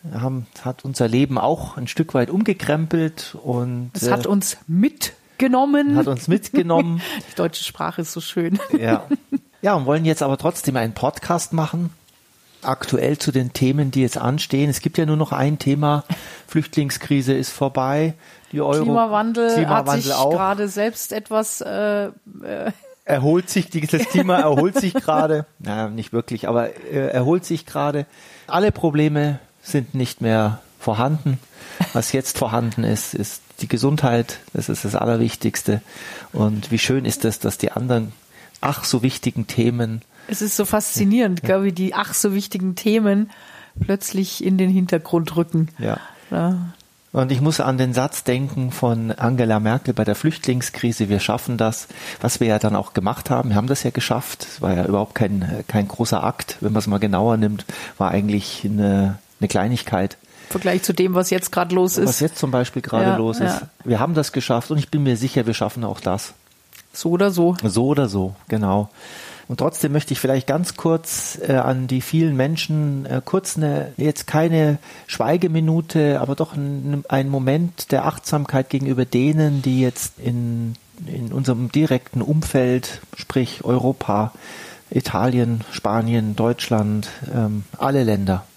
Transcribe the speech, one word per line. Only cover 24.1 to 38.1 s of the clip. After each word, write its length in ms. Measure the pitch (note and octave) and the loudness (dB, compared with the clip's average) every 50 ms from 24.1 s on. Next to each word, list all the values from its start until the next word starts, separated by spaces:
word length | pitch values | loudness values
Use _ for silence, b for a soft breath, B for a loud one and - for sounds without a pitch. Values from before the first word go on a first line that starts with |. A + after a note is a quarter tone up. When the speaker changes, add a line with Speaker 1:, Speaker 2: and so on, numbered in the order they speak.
| - F3+ - F#3 F3+ F3 | 2 2 4 4 4 4
Speaker 1:
erholt 400 | D#3 D3+ D3 C3+ D3+ F#3+ F#3+ C4+ | 4 4 4 4 2 2 2 2
sich 140 | A3 F#3 F3 | 0 2 0
Speaker 2:
<laughs> 0 | |
Speaker 1:
gerade. 520 | - - - D#3 D#3 D#3+ D#3 D#3 D3+ D3+ _ _ _ | 0 0 2 2 2 4 2 2 0 -2 _ _ _
Naja, 280 | - - G#2 G#2+ A2 G#2+ | -8 -6 -4 -4 -4 -4
nicht 240 | G#2+ A2+ G#2+ - | -4 -8 -8 -4
wirklich, 340 | - A#2 - - A#2+ A2 - | -4 -4 -2 -2 -8 -6 -2
aber, 300 | - A#2 A#2+ A#2 A#2 - - - - | 0 0 0 0 0 -6 -10 -12 -4
äh, 160 | D3 C#3+ C3+ C3+ | -4 -2 -2 0
erholt 380 | - B2+ B2 C3+ E3+ F3+ F3+ | 0 0 2 2 2 0 0
sich 180 | - E3+ D#3 - | -2 -6 -6 -6
gerade. 400 | - - D3 C#3+ D3 C#3+ D3 C#3+ B B B B B B B B | -6 -4 -2 -2 0 -2 -2 -4 B B B B B B B B
Alle 240 | B D3 F3 G3+ G#3 | B 0 2 2 2
Probleme 680 | - - - E3 C#3+ D3+ D3+ D3+ D3 D3 D3 D3 C#3+ C3+ - _ _ _ _ | 0 2 0 2 4 4 2 4 2 2 2 0 0 -4 -8 _ _ _ _
sind 280 | - - D3 B2 - - | -2 -2 -2 -2 0 -2
nicht 260 | C3 B2+ A#2+ - _ | -2 -2 -2 -4 _
mehr 400 | - A2+ A2 A2 A2 G#2 A2 - - - - _ | 0 2 4 4 4 2 0 -2 -8 -20 -20 _
vorhanden. 600 | - - G#2+ G#2 A#2+ C#3 D#3 D#3 - D3 C3 B2+ B B B B B B B B F3 - - | -4 -2 0 2 2 2 0 0 0 0 -2 -2 B B B B B B B B -4 -2 0
Was 180 | A#2+ A2+ - | -2 -2 0
jetzt 240 | - C3 C3 - - | -2 -2 -2 -2 -2
vorhanden 480 | - C3+ A2+ G#2+ A#2+ A#2+ A#2 G#2+ - A2+ | -2 -2 0 0 0 0 0 0 0 0
ist, 300 | A2+ A2 G#2+ - - - | 0 0 -2 -4 -6 -6
ist 260 | - G#2 - - - _ _ - - | -6 -6 -6 -8 -14 _ _ -10 -10
die 60 | - - | -4 -2
Gesundheit. 720 | - A2+ A#2 C#3 D3+ D3+ D3 B2+ A#2 A#2+ A#2 - - - - - | -2 2 2 2 2 4 2 2 2 2 0 -2 -6 -16 -16 -8
Das 160 | - - A2 - | -8 -6 -4 -4
ist 160 | G#2+ - - | -4 -4 -4
das 100 | G2+ G#2 | -2 -2
Allerwichtigste. 840 | - - A#2 A#2 A2+ A#2 A2+ - - - A2+ - - - - G#2 A2 B B B B B B B B B B - | 0 2 2 2 2 2 0 0 -2 -2 -2 -2 0 0 0 0 0 B B B B B B B B B B -2
Und 360 | - G#2+ G#2+ G#2+ G#2 G2+ - | 0 2 2 2 -2 -2 -2
wie 80 | A#2 A2 | -2 0
schön 280 | - - B2+ C3+ B2+ | 2 2 0 0 0
ist 180 | A2+ - - - | -2 -2 0 -2
es, 140 | A2+ G#2+ - | -2 -2 0
dass 180 | - A2+ - | -2 -4 -2
die 160 | - - - | -2 -4 -2
anderen 400 | - - B2 B2+ B2 A#2 A2 A2 | -2 -2 0 0 0 0 0 -4